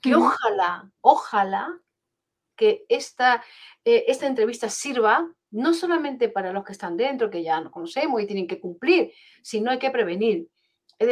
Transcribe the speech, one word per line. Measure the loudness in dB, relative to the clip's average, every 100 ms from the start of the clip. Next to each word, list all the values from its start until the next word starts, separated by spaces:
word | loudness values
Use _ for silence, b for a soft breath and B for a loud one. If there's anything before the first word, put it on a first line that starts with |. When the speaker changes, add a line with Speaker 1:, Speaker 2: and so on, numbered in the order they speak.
Speaker 1:
Que | 4
Speaker 2:
Ujú. | 4
Speaker 1:
ojalá, | 4 2 -2 0 -2 -4 -12 _
ojalá | 4 4 2 -2 0 -2 -6 -10 _ _ _ _ _ _ _ 2
que | 2 2 0
esta, | -2 -2 _ 2 2 B B B B
eh, | 2 4 4
esta | 0 0
entrevista | 0 0 -2 -6
sirva | -6 -6 0 4 2 0 -10 _
no | -4 0
solamente | 0 0 -2 -2 -2 -2
para | -2 -6
los | -6
que | -10
están | -12 -10 -2
dentro, | -2 -2 -4
que | -4
ya | -2 -4
nos | -4
conocemos | -12 -10 -4 -2 -2
y | -2
tienen | -6 -6
que | -8
cumplir, | -10 -8 2 2 2 B B B
sino | -8 -4 -2
hay | -2
que | -2
prevenir. | -2 -2 0 0 0 -4 _ _ _ _ _
Es | 4